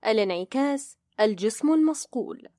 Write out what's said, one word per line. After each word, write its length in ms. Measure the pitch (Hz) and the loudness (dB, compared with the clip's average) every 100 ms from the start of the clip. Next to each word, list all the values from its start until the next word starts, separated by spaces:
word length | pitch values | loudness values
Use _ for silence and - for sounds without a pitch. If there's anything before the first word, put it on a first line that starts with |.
| 220 | 2
الانعكاس، 920 | 220 196 175 185 262 285 277 277 - _ - | 2 2 -2 -4 -2 -2 -2 -8 -20 _ 0
الجسم 540 | 214 196 202 220 294 | 0 2 -2 -2 0
المصقول. 760 | 320 311 302 - 254 202 - - | 4 2 0 -6 -8 -8 -10 -16